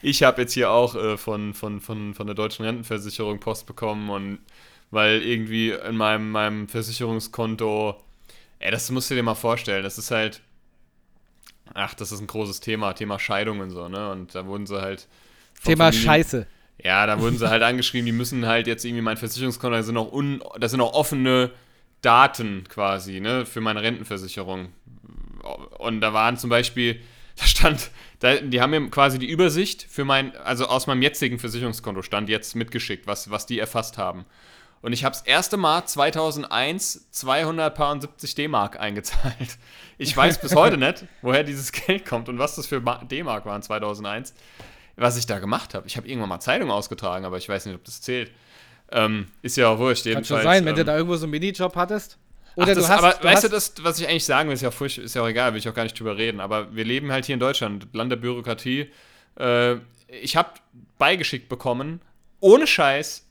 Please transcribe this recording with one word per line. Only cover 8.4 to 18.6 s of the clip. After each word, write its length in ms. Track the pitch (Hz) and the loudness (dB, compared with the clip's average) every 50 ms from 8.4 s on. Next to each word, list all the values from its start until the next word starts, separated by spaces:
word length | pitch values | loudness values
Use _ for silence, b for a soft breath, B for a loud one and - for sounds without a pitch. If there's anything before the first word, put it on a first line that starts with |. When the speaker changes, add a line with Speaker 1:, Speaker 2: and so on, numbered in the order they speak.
| b b b b | b b b b
Speaker 1:
ey, 120 | - 95 | -4 -2
das 200 | 101 113 - - | -2 -2 -2 -2
musst 200 | 127 127 127 - | -4 -4 -2 -2
du 40 | 139 | -2
dir 80 | 127 117 | 0 0
mal 120 | 117 110 | 0 -2
vorstellen, 480 | - - 117 113 120 - - 101 98 95 | 0 0 -2 -2 -2 -2 -4 -4 -4 -4
das 160 | 95 95 - | -6 -8 -10
ist 120 | 104 - | -8 -4
halt, 320 | 123 113 110 107 - - _ _ _ _ _ _ _ _ _ _ _ _ _ _ _ _ _ _ _ _ _ - _ _ _ - - | -2 -2 -2 -2 -4 -10 _ _ _ _ _ _ _ _ _ _ _ _ _ _ _ _ _ _ _ _ _ -20 _ _ _ -18 -8
ach, 220 | - 101 95 - | -8 -8 -8 -6
das 180 | - 110 92 107 | -10 -10 -10 -10
ist 80 | 101 | -12
ein 60 | 104 | -12
großes 340 | 101 - 110 107 101 95 - | -10 -6 -6 -6 -6 -6 -10
Thema, 320 | - - 110 107 107 101 95 | -6 -4 -4 -2 -2 -4 -4
Thema 260 | - 113 104 101 98 | -4 -6 -6 -6 -6
Scheidung 420 | - - 107 98 104 110 107 104 | -4 -2 -2 -2 -2 -2 -4 -6
und 100 | 95 92 | -8 -10
so, 180 | 90 90 85 85 | -10 -10 -10 -10
ne, 220 | 92 98 104 104 | -8 -8 -8 -8
und 240 | 98 92 92 87 - | -8 -10 -12 -12 -10
da 120 | 92 92 | -10 -10
wurden 200 | 95 98 101 104 | -8 -8 -8 -8
sie 140 | 98 101 98 | -8 -6 -6
halt 260 | 95 95 98 95 - b b b b b b b b b b | -6 -6 -8 -10 -12 b b b b b b b b b b
von 180 | - - - 160 | -6 2 2 4
Speaker 2:
Thema 120 | 156 165 | 6 8
Speaker 1:
Familien 180 | 160 131 113 113 | 6 6 6 4
Speaker 2:
Scheiße. 420 | 117 151 156 165 - - 123 104 - - _ _ _ _ - - | 6 6 6 4 2 -2 -4 -6 -6 -14 _ _ _ _ -8 0
Speaker 1:
Ja, 240 | 92 92 98 104 | 2 4 6 6
da 140 | 107 107 107 | 4 4 2
wurden 180 | 110 117 117 117 | 2 2 2 2
sie 100 | 113 110 | 2 2
halt 140 | 110 113 117 | 4 4 4
<laughs> 0 | |
angeschrieben, 420 | 117 123 127 123 - - 123 120 | 4 4 2 -2 -2 -2 -2 -2
die 60 | 117 117 | 0 0
müssen 340 | 117 123 117 135 127 117 | 0 -2 -2 -2 -2 0
halt 200 | 113 113 117 | 2 2 2